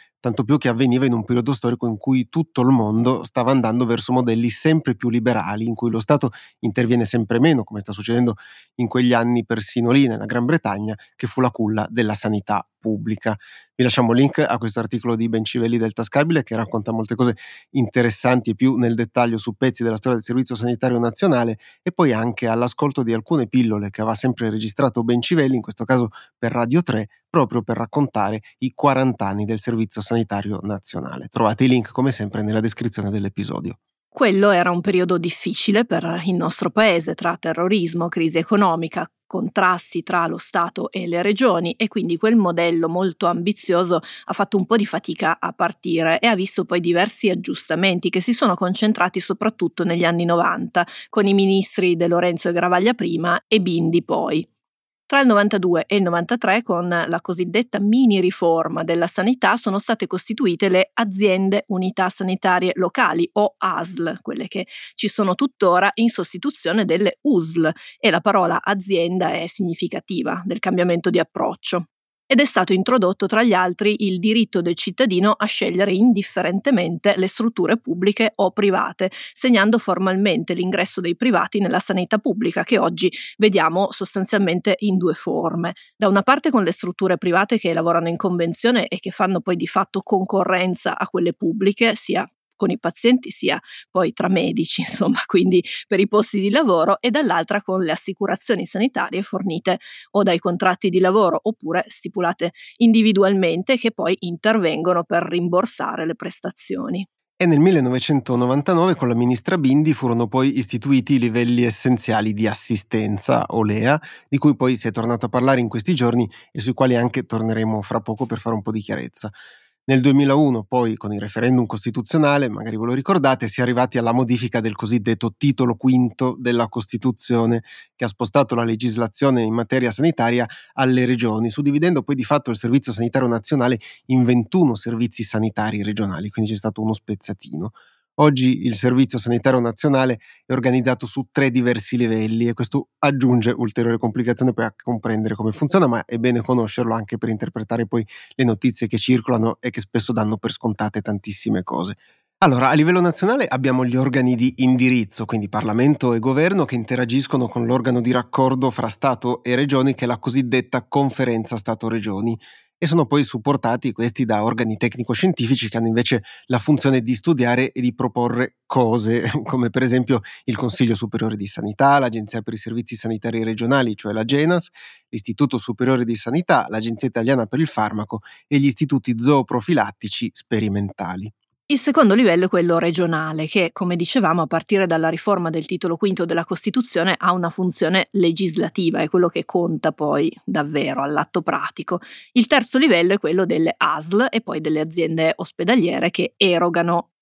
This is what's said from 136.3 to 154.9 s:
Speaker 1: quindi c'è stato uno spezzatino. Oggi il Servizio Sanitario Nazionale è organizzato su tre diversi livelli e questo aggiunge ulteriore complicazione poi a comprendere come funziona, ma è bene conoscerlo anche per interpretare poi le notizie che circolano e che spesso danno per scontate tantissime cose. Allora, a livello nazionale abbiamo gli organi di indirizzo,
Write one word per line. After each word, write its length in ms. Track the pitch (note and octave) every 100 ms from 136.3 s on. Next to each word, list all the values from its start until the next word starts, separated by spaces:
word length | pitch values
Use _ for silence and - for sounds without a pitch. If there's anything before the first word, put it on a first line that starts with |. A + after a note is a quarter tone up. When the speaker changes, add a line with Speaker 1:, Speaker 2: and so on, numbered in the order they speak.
Speaker 1:
quindi 200 | A2+ G#2+
c'è 60 | G#2+
stato 260 | A2+ G#2+
uno 100 | A2
spezzatino. 800 | G#2+ - G2+ - G2 - D2+ G2 - _ _ _ -
Oggi 460 | D3+ C3+ B2+ B2
il 100 | B2
Servizio 440 | G#2 B2 B2 B2+ A#2+
Sanitario 420 | A#2+ A#2+ C3+ C3
Nazionale 600 | A#2+ G#2+ D3+ C3+ C3 A2+ - - -
è 60 |
organizzato 520 | B2+ B2 B2+ B2 B2
su 220 | A#2 - B2+
tre 200 | - C3+
diversi 480 | B2 B2 A2+ - B2
livelli 500 | A#2+ A2 A2 A2+ A#2+
e 60 |
questo 340 | A#2 A#2 C#3+ - _
aggiunge 500 | D3 C#3 B2+ B2 A2+
ulteriore 440 | - A2+ A#2+ A#2 A#2
complicazione 560 | A#2 A2 A#2 A#2 B2+
poi 100 | A2+
a 100 | A2+
comprendere 600 | - - A#2+ A2+ A2 A2
come 180 | G#2 G#2+
funziona, 340 | G#2 C#3+ G3 C#3+
ma 160 | A#2 -
è 100 | A#2
bene 240 | B2 A#2+
conoscerlo 540 | A2+ B2 A2 - A#2
anche 240 | A2+ G#2 A2+
per 100 | A2+
interpretare 580 | G#2+ - A2+ G#2+ A#2 A2+
poi 200 | A#2+ G#2+ - -
le 100 | -
notizie 420 | B2 G#2+ B2+ - A2
che 100 | -
circolano 640 | - B2+ A#2+ A#2 A2 -
e 80 | B2
che 120 | A2+
spesso 320 | G2 A#2 G#2+
danno 260 | A2 G#2+ A2
per 120 | A2+
scontate 520 | - A#2 G2+ G#2+ G#2+
tantissime 600 | G#2 G2+ - G2 - G#2+
cose. 340 | F2+ B1+ F#2 G#2 _ _ _ _
Allora, 320 | - B2 B2+
a 40 |
livello 260 | D3+ D#3 F3+
nazionale 460 | F3 - F#3+ C4 G#3
abbiamo 380 | C3+ C3+ B2+
gli 120 | B2 B2+
organi 380 | C3+ C3+ B2+
di 200 | A#2+ B2+ B2
indirizzo, 680 | B2+ B2+ B2+